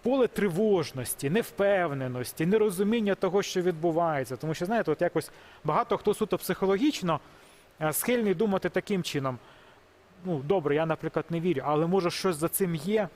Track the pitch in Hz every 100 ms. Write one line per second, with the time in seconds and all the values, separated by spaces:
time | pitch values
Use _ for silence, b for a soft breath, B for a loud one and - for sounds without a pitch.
0 | 233 269 226 - 202 165 220 190 151 131
1 | 120 - 139 185 - - 196 196 175 139
2 | 127 123 123 - 160 220 214 175 202 233
3 | 202 185 190 190 - 185 180 160 170 160
4 | 170 147 127 127 156 151 180 226 175 151
5 | 175 160 - B B B - 160 240 202
6 | - 202 214 175 - 180 190 196 294 -
7 | 180 151 B B B B B _ 156 147
8 | - 247 214 170 220 190 175 185 - 196
9 | - 147 131 123 B B B B - -
10 | - - 180 156 143 190 147 147 160 156
11 | 160 165 - 170 175 135 131 151 170 190
12 | 175 - 190 151 160 - 190 165 165 214
13 | 190